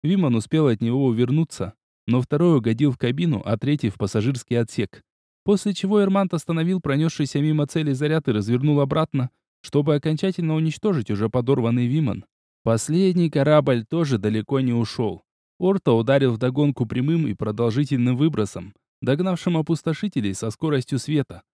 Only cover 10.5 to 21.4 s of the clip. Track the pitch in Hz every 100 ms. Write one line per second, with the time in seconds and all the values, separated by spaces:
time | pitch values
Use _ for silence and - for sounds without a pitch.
10.5 | 156 160 147 214 165 107 101 110 127 120
11.5 | 139 113 123 120 151 131 95 - _ _
12.5 | _ - 113 - 165 190 180 170 147 139
13.5 | 151 139 120 113 165 156 120 104 110 -
14.5 | 139 131 117 110 - 110 87 _ _ _
15.5 | _ 180 196 - 113 113 139 135 113 127
16.5 | 131 147 135 117 127 139 165 143 95 107
17.5 | 104 120 110 143 131 123 127 160 139 104
18.5 | - 92 _ _ _ 117 143 185 175 -
19.5 | 165 156 165 - 156 208 143 104 95 113
20.5 | - 160 143 - 131 - 151 127 90